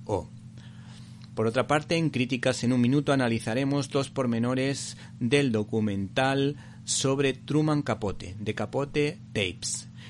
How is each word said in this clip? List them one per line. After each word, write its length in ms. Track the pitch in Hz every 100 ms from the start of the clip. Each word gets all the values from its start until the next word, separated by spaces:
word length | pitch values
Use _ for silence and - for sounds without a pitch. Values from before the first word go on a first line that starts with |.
| -
O. 220 | 98 - - - - - - - - - - - -
Por 100 | 113
otra 220 | 127 123
parte, 260 | 151 -
en 160 | 165 160
Críticas 540 | - 123 127 127 120
en 80 | 120
un 80 | 127
Minuto 320 | 120 143 143
analizaremos 840 | 135 123 113 - 120 139 143 131
los 160 | 139 131
pormenores 840 | - 127 113 120 131 135 135 - - - -
del 320 | 120 143 143
documental 1040 | 110 104 110 107 98 95 - 131 135 139 143 - -
sobre 500 | - - 135 139 139
Truman 500 | 131 - 143 151 147
Capote, 520 | 135 107 101 - 87 98
de 140 | 104 -
Capote 640 | 104 127 139 151 147 - -
Tapes. 540 | 113 92 85 - - - - -